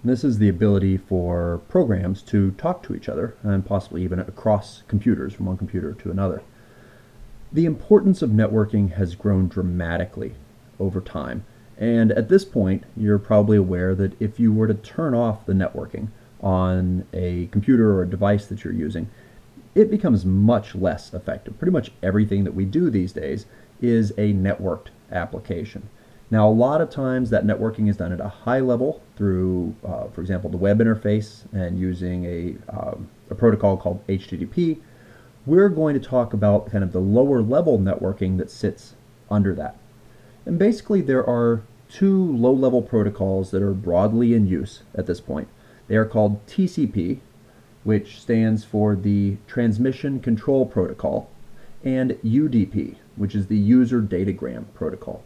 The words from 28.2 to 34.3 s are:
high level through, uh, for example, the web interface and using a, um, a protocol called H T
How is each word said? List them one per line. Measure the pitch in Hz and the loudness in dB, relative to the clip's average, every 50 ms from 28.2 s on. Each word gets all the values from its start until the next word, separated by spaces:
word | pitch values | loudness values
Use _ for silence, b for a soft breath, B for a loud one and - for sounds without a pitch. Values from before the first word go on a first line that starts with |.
| - | -8
high | 101 - - - 117 123 135 | -10 -10 -8 -4 -2 0 0
level | 131 127 123 117 127 147 160 - - - _ | 2 0 0 0 0 -2 -4 -6 -14 -20 _
through, | - 101 98 92 92 92 92 92 90 85 80 78 - - | -2 0 0 0 0 0 0 0 -2 -2 -4 -8 -8 -10
uh, | - 82 - - - | -8 -8 -8 -8 -10
for | - - | -10 -10
example, | 85 90 95 90 90 82 | -6 -4 -4 -4 -4 -6
the | 90 | -4
web | 90 95 101 104 110 | 0 2 2 4 4
interface | 117 113 113 110 - 104 104 107 104 - - - - - - | 4 2 2 0 0 0 0 0 -2 -6 -14 -20 -20 -8 -6
and | 98 90 87 92 92 | -6 -4 -4 -4 -4
using | 92 92 90 87 90 90 90 90 90 | -2 -4 -4 -4 -4 -6 -4 -4 -6
a, | 87 87 85 85 87 - - - | -6 -6 -6 -6 -8 -8 -10 -14
um, | - - - - - - - - - - - _ - | -12 -10 -8 -8 -8 -10 -10 -14 -18 -20 -20 _ -14
a | 98 | -4
protocol | - 120 113 104 101 104 101 98 | 2 2 2 4 4 2 0 0
called | 92 - 90 90 98 - - | 0 -2 -4 -6 -4 -4 -6
H | 98 95 - | -6 -6 -6
T | - | -8